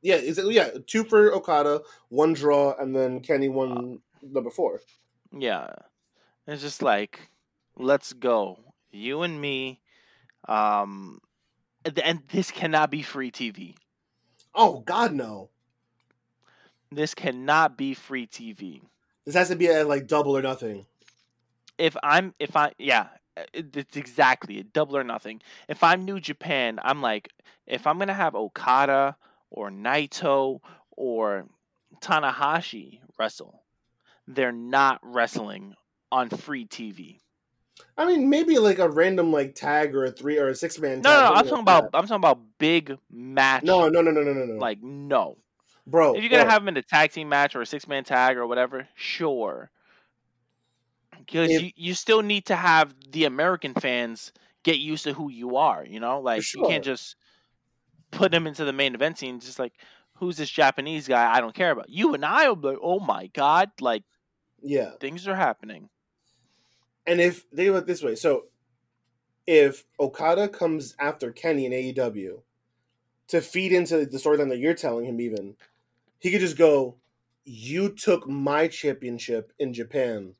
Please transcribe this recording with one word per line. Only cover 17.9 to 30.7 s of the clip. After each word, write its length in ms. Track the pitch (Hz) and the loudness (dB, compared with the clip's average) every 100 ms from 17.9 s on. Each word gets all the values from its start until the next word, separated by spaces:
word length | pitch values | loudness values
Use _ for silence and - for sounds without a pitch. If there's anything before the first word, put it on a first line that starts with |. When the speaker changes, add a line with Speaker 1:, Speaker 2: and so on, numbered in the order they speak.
Speaker 2:
free 340 | 131 - 131 117 | -8 -10 -10 -10
T 260 | - 113 | -14 -16
V. 280 | 98 98 73 _ _ _ _ - | -14 -16 -16 _ _ _ _ -2
Speaker 1:
This 100 | 165 | 2
has 140 | 180 | 2
to 80 | 175 | 2
be 100 | 170 | 4
at, 200 | 160 151 | 4 4
like, 180 | 143 135 | 0 0
Double 300 | 151 143 135 | 0 2 0
or 40 | |
Nothing. 440 | 131 131 120 101 95 _ _ _ _ _ _ _ _ _ | -2 -6 -8 -12 -16 _ _ _ _ _ _ _ _ _
Speaker 2:
If 200 | 165 - | -2 0
I'm, 320 | 147 160 185 - | 2 2 2 -8
if 160 | 147 160 | -4 0
I, 160 | 147 - | 0 -2
yeah, 300 | 139 120 196 - _ - | 2 2 2 -12 _ -18
uh, 80 | - | -14
it, 220 | - 156 147 | -14 -12 -12
it's 220 | 139 147 | -10 -12
exactly 640 | 135 - 135 127 - 101 | -10 2 2 2 -4 -14
a 40 | |
Double 320 | - - 151 139 | -6 -2 -2 -2
or 60 | |
Nothing. 380 | 123 117 113 110 _ - _ | -4 -8 -10 -18 _ -20 _
If 160 | 151 | 0
I'm 220 | - 185 185 | 2 2 -2
New 140 | 196 | -8
Japan, 580 | 156 143 165 143 123 110 | -8 -12 -4 -2 -2 -2
I'm 200 | - 143 | -2 -2
like, 280 | 127 107 - _ _ _ _ | -2 -4 -8 _ _ _ _
if 200 | 127 151 | -4 -2
I'm 140 | 165 | -2
gonna 140 | 196 | -2
have 220 | 196 165 120 | -2 -2 -2
Okada 840 | 107 - - 127 139 139 139 139 _ _ _ | -8 -6 0 2 4 2 0 -4 _ _ _
or 200 | - 101 | -12 -12
Naito 920 | 98 110 139 143 - 165 139 135 135 _ | -8 -2 -2 -2 -6 0 0 0 -4 _